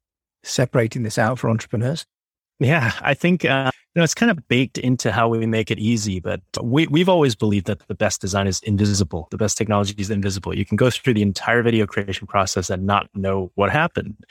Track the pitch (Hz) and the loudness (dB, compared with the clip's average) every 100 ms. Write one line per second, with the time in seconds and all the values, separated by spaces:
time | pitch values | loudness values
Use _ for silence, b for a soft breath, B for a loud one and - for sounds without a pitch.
0 | _ _ _ _ - - 127 131 113 131 | _ _ _ _ -6 -2 0 2 0 -2
1 | 107 - 110 127 120 110 - 110 123 160 | -4 0 0 0 0 -2 -2 -2 -2 -4
2 | - _ _ _ _ - 110 160 120 - | -10 _ _ _ _ -2 2 2 0 -2
3 | - 139 175 180 127 135 131 - _ 170 | -2 0 2 2 2 0 0 -4 _ 0
4 | 165 - 233 165 - 127 127 - 127 127 | 0 2 0 0 0 0 0 -2 -2 0
5 | 117 98 117 113 113 110 110 101 107 117 | 0 2 2 2 0 -2 -2 -2 0 0
6 | 104 92 95 95 - - 120 143 160 151 | 0 -4 -4 -8 -8 -8 0 0 2 2
7 | 185 180 139 110 107 101 98 101 - 98 | 4 4 2 2 0 0 -2 -6 -6 -2
8 | 101 - 95 98 98 90 - 98 104 98 | -2 -2 -4 0 0 -2 0 2 4 2
9 | 92 87 - 98 104 - 107 104 101 104 | 0 -4 -8 -4 -2 -2 0 0 0 -4
10 | 98 101 98 95 87 92 98 107 127 - | -4 -2 -2 -4 -4 -4 -2 2 2 2
11 | 131 107 104 90 - 120 117 113 101 107 | 0 2 2 0 0 2 4 2 0 -2
12 | 98 92 101 101 95 98 90 92 98 101 | -6 -8 -2 0 0 -2 -4 -2 0 0
13 | - 101 95 98 - - 98 147 170 - | -2 -4 -2 -2 -2 0 0 2 0 -2
14 | - 104 - | -8 -12 -18